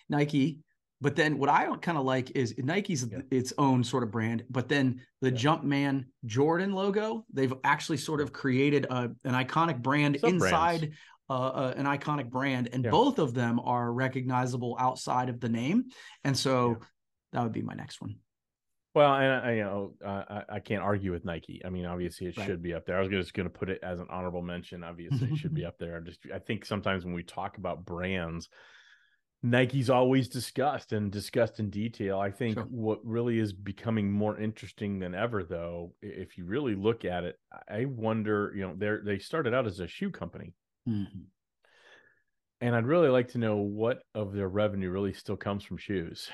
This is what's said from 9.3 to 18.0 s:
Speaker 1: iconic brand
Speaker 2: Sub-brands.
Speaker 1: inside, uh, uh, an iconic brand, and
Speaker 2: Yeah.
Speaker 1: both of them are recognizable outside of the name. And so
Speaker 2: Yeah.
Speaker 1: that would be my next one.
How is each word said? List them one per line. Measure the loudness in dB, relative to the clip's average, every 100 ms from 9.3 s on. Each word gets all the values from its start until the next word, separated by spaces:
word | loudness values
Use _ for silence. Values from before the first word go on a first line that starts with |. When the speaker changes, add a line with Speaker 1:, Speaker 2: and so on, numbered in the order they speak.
Speaker 1:
iconic | 0 2 2 2 2
brand | 2 4 4 4
Speaker 2:
Sub-brands. | 4 4 4
Speaker 1:
inside, | 4 4 2 -2 -8 -20 -16 -4
uh, | -2 0
uh, | 0 -2 0
an | 0
iconic | -2 -2 -2 -2
brand, | -2 0 0 -2
and | -2 2
Speaker 2:
Yeah. |
Speaker 1:
both | 4 4 4
of | 2
them | 2 2 2
are | 2 0 0
recognizable | 0 0 0 0 0 0 -2 -2 0
outside | 0 0 0 0 0
of | -2
the | -2
name. | 0 2 2 0 -6 -20 -4
And | 0 2
so | 4 4 4 2
Speaker 2:
Yeah. | -4 _ _ _ _
Speaker 1:
that | -4
would | -2
be | -2
my | -6
next | -6 -10
one. | -12